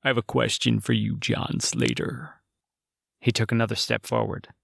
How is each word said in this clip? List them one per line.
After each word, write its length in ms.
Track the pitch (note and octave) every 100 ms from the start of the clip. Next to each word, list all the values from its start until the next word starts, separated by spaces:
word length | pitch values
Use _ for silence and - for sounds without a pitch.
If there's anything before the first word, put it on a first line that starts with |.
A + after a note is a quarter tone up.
I 60 | C#3
have 80 | A#2+
a 40 |
question 580 | - C3 A2+ - A#2+ A2
for 140 | -
you, 240 | A2 G#2+ -
John 420 | - - - -
Slater. 760 | - - - - - - - - _ _ _ _ _ _ _ _
He 120 | -
took 200 | A2+ A2
another 240 | A#2 A2+
step 300 | A#2 - A2+
forward. 440 | - A#2 G#2+ - - -